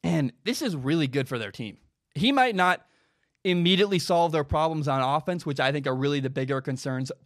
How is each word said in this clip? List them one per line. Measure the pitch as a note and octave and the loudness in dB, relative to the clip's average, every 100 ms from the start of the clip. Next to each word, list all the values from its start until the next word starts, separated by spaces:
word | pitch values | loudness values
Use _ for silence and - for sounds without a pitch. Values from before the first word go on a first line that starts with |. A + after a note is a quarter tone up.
And | E3+ E3+ C3+ - | 0 0 0 -2
this | G3 B3+ | -6 -4
is | C#4 | -4
really | D#3 B2+ E3 C#3 | -2 0 0 0
good | C3+ C3+ | -2 -4
for | B2 | -6
their | G#2 | -6
team. | - A2+ - _ _ _ | -8 -12 -12 _ _ _
He | - G#3+ | -2 0
might | C#4 B3+ | 2 2
not | G3 F3+ F#3 _ _ _ _ _ _ | 2 2 0 _ _ _ _ _ _
immediately | F#3+ F3 F3 F#3 G3+ F#3 | 0 2 4 4 4 2
solve | - E3+ E3+ | 2 2 4
their | D#3 | 2
problems | C#3+ D#3+ D#3+ D#3 C#3+ | 0 0 0 0 0
on | C3+ | 0
offense, | C3 D3 D#3 F3 | 2 0 -2 -4
which | D#3+ C#3 | -4 0
I | C3+ | 0
think | D3 C3+ | 0 -2
are | |
really | C3 C#3 C#3+ | 0 0 0
the | C3 | -2
bigger | C3+ C3 C3+ | -4 -2 -2
concerns | C3+ C3 C#3 C3 C3 - | -4 -6 -4 -4 -6 -6